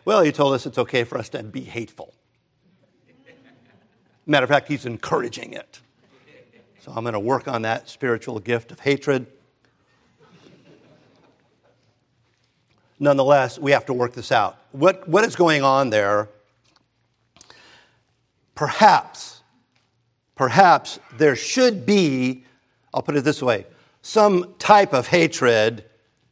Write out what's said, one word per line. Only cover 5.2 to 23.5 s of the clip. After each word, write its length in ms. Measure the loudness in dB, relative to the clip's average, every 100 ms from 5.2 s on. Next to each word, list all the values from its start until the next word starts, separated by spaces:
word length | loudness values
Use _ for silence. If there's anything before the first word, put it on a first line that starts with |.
| -6 -12 -16
it." 260 | -16 -20 -20 _ _ _ _ _ -20 _ _ _ _
So 100 | -16
I'm 80 | -10
gonna 160 | -8 -6
work 300 | -2 -4 -4
on 140 | -6
that 260 | -4 -6 -8
spiritual 500 | -10 -6 -6 -6 -12
gift 320 | -4 -6 -6
of 100 | -8
hatred. 460 | -4 -4 -2 -4 -4 _ _ _ _ _ _ _ _ _ _ _ _ _ _ _ _ _ _ _ _ _ _ _ _ _ _ _ _ _ _ _ _ _ _ _ _ -4
Nonetheless, 580 | 0 4 6 6 4 -4
we 140 | 0
have 140 | 0 0
to 60 |
work 200 | -4 -4
this 180 | -4 -2
out. 280 | 0 0 -6 _
What, 380 | 0 0 0 0
what 160 | 0
is 100 | 0
going 300 | 2 2 2
on 260 | 2 2 2
there? 380 | 0 0 -2 -4 _ _ _ _ _ _ _ _ _ _ _ _ -20 _ _ _ _ _ _ _ _ _
Perhaps, 880 | -8 -4 4 6 6 -2 -18 -20 -20 _ _ _ _ _ _ _ _ _ -4
perhaps 640 | 0 4 6 4 0 -18 -14 0
there 160 | 0
should 500 | 0 -4 0 0 0
be, 600 | -2 0 0 -2 -4 -6 _ _ _ _ -12
I'll 80 | -10
put 140 | -4 -2
it 80 |
this 180 | -2 -2
way, 240 | -2